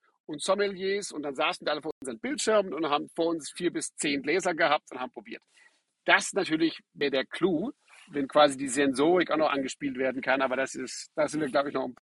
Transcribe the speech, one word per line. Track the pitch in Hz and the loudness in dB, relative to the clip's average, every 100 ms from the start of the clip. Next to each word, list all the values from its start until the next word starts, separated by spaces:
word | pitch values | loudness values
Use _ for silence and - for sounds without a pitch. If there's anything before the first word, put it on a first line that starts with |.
| _ _ | _ _
und | - 151 | -12 -8
Sommeliers | - 196 202 190 190 202 196 | 0 2 2 0 -2 -2 -4
und | - | -8
dann | 147 | -8
saßen | 135 151 180 - | -2 0 0 -2
wir | |
alle | 147 | -4
vor | 156 - | -4 -10
unseren | 135 117 | -8 -8
Bildschirmen | 247 277 - 220 190 | -6 -4 2 2 2
und | 156 160 | -2 0
haben | 147 151 | 0 -2
vor | - 165 | -2 -2
uns | 165 139 | -2 -6
vier | - 175 | -4 -2
bis | 156 - - | -2 -8 -4
zehn | 156 143 | -2 -2
Gläser | 131 180 180 | 0 0 0
gehabt | 160 165 151 - | 0 2 2 -2
und | 131 | -10
haben | 127 | -10
probiert. | 123 113 117 _ _ _ _ _ _ - | -10 -16 -16 _ _ _ _ _ _ 2
Das | 180 - | 2 4
natürlich | 196 165 156 165 - _ | -2 0 2 0 -2 _
wäre | 170 143 | -4 0
der | 131 131 | 0 -2
Clou, | - 175 160 220 - _ - - | 0 0 2 -2 -8 _ -20 -10
wenn | 143 135 | -6 2
quasi | 151 147 135 | 6 6 4
die | 139 | -4
Sensorik | 123 139 131 156 180 165 | 2 2 4 4 4 2
auch | 143 | 2
noch | 151 | 2
angespielt | 139 135 - 143 127 | 0 -4 -6 -6 -2
werden | 131 127 | -2 -2
kann, | 127 131 | 0 2
aber | 135 127 | 2 0
das | 135 | -2
ist, | 135 127 - - | -4 -10 -10 -10
da | - - | -2 -2
sind | 147 | 0
wir, | 151 | -2
glaub | 143 143 | 0 0
ich, | |
noch | 143 | -2
ein | 127 120 | -6 -8